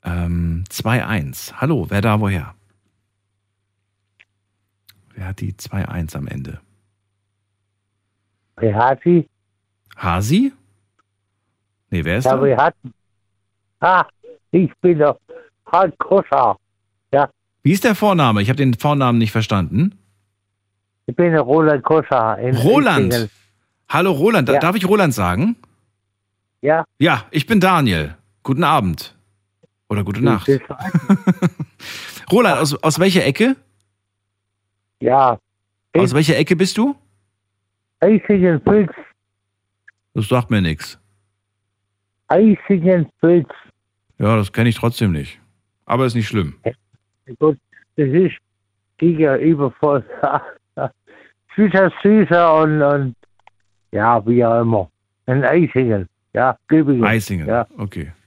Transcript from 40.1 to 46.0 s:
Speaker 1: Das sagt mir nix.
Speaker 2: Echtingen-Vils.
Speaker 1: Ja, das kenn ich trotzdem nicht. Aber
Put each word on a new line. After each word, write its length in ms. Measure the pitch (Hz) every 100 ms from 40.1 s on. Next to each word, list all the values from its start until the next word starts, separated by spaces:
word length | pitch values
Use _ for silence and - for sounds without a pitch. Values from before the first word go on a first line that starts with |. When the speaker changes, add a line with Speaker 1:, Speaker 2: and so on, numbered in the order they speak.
Speaker 1:
Das 140 | - 104
sagt 220 | 127 117
mir 100 | 107
nix. 380 | 87 76 - - _ _ _ _ _ _ _ _ _ _ _ _ _
Speaker 2:
Echtingen-Vils. 1200 | 160 220 196 - 196 170 185 151 _ 165 175 135 - _ _ _ _ _ _
Speaker 1:
Ja, 180 | 104 113
das 160 | 98
kenn 140 | - 117
ich 80 | 110
trotzdem 360 | 120 117 107
nicht. 280 | 78 67 - _ _ _ _ _
Aber 180 | 120